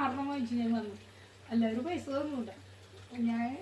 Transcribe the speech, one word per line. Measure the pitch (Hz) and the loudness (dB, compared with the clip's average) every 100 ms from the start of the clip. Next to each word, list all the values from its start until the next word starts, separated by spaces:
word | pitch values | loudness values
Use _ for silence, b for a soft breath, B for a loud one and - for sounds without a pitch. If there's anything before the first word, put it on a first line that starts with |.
ആറെണ്ണം | 269 262 277 | 2 2 -2
വാങ്ങിച്ചു | 285 233 240 | 0 0 2
ഞാൻ | 226 233 | 4 2
വന്നു. | 208 202 - B B B - | 0 -8 -16 B B B 0
എല്ലാവരും | 233 226 233 320 | 4 4 2 0
പൈസ | 330 285 277 | -2 0 0
തന്നു | 302 262 | 0 -2
കേട്ടോ. | 220 190 - - - - - 240 233 | -4 -8 -16 -20 -20 -20 -12 0 2
ഞാൻ | 233 240 277 | 4 0 -2